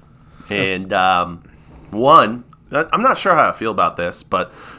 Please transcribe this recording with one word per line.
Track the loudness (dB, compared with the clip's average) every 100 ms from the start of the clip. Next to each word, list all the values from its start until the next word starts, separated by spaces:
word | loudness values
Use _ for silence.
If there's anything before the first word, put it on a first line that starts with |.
| _ _ -20 -20 -8
And, | -4 -4 -6 -4
um, | 0 2 0 -2 -8 -20 -20 -20 -20 -12
one, | -2 4 6 4 -2 -14 -20 _
I, | -6 -2
I'm | 0
not | 0 0
sure | 0
how | 2 2
I |
feel | 0 -6
about | -2 -2 -2
this, | -8 -8
but | -6 -4 -4 -10 -20